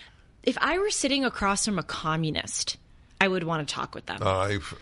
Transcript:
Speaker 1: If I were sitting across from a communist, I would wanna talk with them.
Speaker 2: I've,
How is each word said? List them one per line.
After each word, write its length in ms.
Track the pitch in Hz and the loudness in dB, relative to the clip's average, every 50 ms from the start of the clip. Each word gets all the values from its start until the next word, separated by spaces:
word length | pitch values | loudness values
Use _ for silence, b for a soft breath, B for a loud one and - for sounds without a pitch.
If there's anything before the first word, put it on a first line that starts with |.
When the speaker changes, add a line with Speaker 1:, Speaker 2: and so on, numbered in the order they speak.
| B B B B B B B - | B B B B B B B 0
Speaker 1:
If 140 | - 262 - - | 0 0 2 2
I 180 | - 269 320 370 | 2 2 2 2
were 100 | 403 427 | 2 0
sitting 340 | - - - 262 277 277 262 | 0 0 2 2 2 2 2
across 400 | 240 - - 208 196 196 - - | 0 0 0 0 2 2 2 0
from 120 | 220 208 175 | 0 0 -2
a 40 | |
communist, 960 | 151 - - - - 156 160 160 165 156 - - - - - - - - - - - - - - - - - - | -2 -4 -6 -4 -2 0 0 2 0 0 0 -2 -4 -4 -4 -4 -4 -4 -6 -10 -12 -20 -20 -20 -20 -10 0 2
I 80 | 190 196 | 2 2
would 160 | 190 185 165 | 2 0 0
wanna 220 | 160 165 156 147 | 0 -2 -2 -2
talk 280 | - - 131 123 - - | -4 -4 -4 -6 -6 -8
with 120 | 113 - | -14 -10
them. 120 | - 90 - | -8 -6 0
Speaker 2:
I've, 520 | 104 98 95 95 95 101 104 95 - - - - | 2 2 4 4 2 2 0 -2 -4 -6 -14 -14